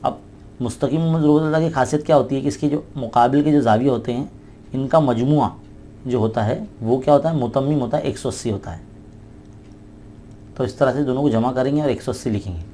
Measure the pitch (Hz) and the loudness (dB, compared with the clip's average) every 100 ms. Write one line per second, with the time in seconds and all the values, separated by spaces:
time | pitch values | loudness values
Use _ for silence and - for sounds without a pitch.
0 | 135 - - - - - 120 - 139 156 | -4 -6 -16 -20 -20 -8 -6 -4 -2 0
1 | 165 160 151 151 156 160 165 160 127 151 | 0 2 4 4 2 0 0 0 0 0
2 | 151 151 117 135 139 - 147 151 - 139 | 2 2 2 -2 -2 -2 -2 -2 -6 -10
3 | 117 120 120 143 147 147 117 113 139 120 | -2 2 4 4 4 2 4 4 2 0
4 | - 120 143 - - - - 131 135 160 | -2 -4 -6 -12 -20 -20 -10 -6 0 2
5 | 147 113 127 151 110 - - - - - | 2 2 2 2 2 -4 -20 -20 -20 -14
6 | 127 123 110 113 107 147 214 - 113 131 | -4 0 0 0 -2 -2 -6 -8 -2 0
7 | 131 143 160 160 120 123 135 151 120 147 | 4 4 4 -2 0 0 0 0 0 -2
8 | 147 117 131 - 117 98 - 82 - - | -4 -4 -6 -6 -6 -6 -8 -14 -16 -20
9 | - - - - - - - - - - | -20 -20 -20 -20 -20 -20 -20 -20 -20 -20
10 | - - - - - - 123 - 135 127 | -20 -20 -20 -20 -20 -6 -6 0 0 2
11 | 139 127 147 113 120 131 131 147 151 120 | -2 0 0 2 0 0 0 0 0 -2
12 | - 117 127 104 98 85 82 | -6 -6 -4 -4 -4 -10 -12